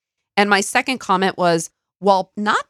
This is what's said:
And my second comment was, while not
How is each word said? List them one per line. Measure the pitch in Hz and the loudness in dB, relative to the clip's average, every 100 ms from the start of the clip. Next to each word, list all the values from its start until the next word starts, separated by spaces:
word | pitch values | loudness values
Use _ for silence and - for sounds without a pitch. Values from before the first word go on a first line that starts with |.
| _ _ _ - | _ _ _ -2
And | 208 | 2
my | 196 | 2
second | 202 - 269 254 | 0 -2 -2 -4
comment | - 185 190 - | -2 0 0 0
was, | 180 170 - _ _ _ | 0 0 -2 _ _ _
while | 190 196 185 - | 0 0 -2 -6
not | 208 440 571 | -2 -2 -4